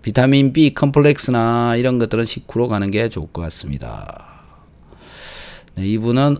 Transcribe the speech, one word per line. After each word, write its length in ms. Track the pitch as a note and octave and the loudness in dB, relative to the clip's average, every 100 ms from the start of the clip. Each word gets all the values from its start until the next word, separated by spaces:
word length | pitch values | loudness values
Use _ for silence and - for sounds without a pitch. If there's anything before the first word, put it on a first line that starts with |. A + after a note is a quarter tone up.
비타민 520 | - G#2+ B2+ C#3 C#3 | -4 2 4 4 4
B 200 | D3 D3+ | 4 2
컴플렉스나 1040 | - C#3+ C#3 D3 C#3 - B2 A2+ A#2 A#2+ | 2 0 4 4 4 0 0 2 2 0
이런 240 | A#2 B2+ B2+ | 0 0 0
것들은 280 | A#2 A#2 A#2 | 0 -2 -4
식후로 420 | - - A2+ A#2+ | -6 -6 -2 -2
가는 240 | G#2 G2 | 0 -2
게 160 | G2+ A2+ | -2 -2
좋을 180 | - D2+ | -4 -10
것 100 | - | -8
같습니다. 840 | E2 - D2 C#2 A#1 G#1+ - - - - - - _ - - - - - - - - - - | -8 -8 -8 -10 -10 -14 -14 -18 -20 -20 -20 -20 _ -20 -20 -20 -20 -20 -18 -18 -18 -20 -16
네, 100 | - | -6
이분은 520 | F#2+ A2 A2+ B2 C#3+ C#3+ | -2 -2 0 2 2 2